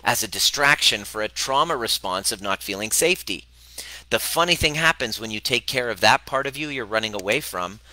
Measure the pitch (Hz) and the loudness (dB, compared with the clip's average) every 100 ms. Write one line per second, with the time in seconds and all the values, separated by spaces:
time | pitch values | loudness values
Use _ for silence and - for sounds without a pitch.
0 | - 117 107 98 - - 143 147 - 110 | -2 0 -2 0 0 4 4 4 4 0
1 | 101 107 107 - - 135 170 143 113 - | -4 -4 -4 -4 0 2 2 0 -2 -2
2 | 95 92 101 104 101 98 - 98 110 - | -2 -4 -2 -4 -2 -4 -4 -6 -2 2
3 | 165 185 - 90 - - - - - - | 2 0 -4 -10 -10 -20 -18 -16 -14 -16
4 | - 110 - 160 175 165 160 151 160 - | -4 -2 0 0 2 2 2 2 2 2
5 | 120 107 113 107 - 120 - 127 120 95 | -2 -4 -6 -6 0 0 0 -2 -2 4
6 | 107 135 - 131 135 135 151 135 104 110 | 6 6 2 -2 -2 -4 -6 -6 -2 -2
7 | 110 104 95 113 - 92 90 107 - | -2 -4 -2 -2 -2 -4 -6 -8 -18